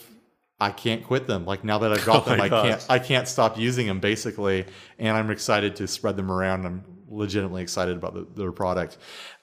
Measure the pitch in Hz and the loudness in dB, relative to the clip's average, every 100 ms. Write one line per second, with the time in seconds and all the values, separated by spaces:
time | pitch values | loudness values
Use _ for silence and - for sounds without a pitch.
0 | - - _ _ _ _ 101 - 117 113 | -20 -20 _ _ _ _ -2 0 -2 -2
1 | 113 131 127 98 87 98 107 104 110 107 | 0 -2 0 -4 -2 -4 0 0 2 2
2 | 113 117 123 113 101 113 107 107 - 127 | 6 4 6 2 4 4 4 0 2 2
3 | 127 131 - - 113 110 113 123 110 95 | 4 0 0 2 2 2 0 0 0 0
4 | 101 107 117 104 101 95 95 - - - | 0 0 -2 -2 0 0 -2 -10 -20 -4
5 | 110 110 110 104 - 104 101 - 95 - | 0 2 0 -2 2 2 2 -2 -6 -2
6 | 110 98 95 92 95 95 92 90 95 - | -2 -2 -2 0 0 0 -4 -8 -12 -20
7 | - 107 101 101 95 90 87 - 90 87 | -14 -6 -2 -2 -2 -4 -6 -2 -2 -2
8 | 85 92 87 104 95 87 95 90 85 - | -6 -8 -12 -6 -6 -2 0 0 -2 -8
9 | - - - - | -20 -18 -18 -12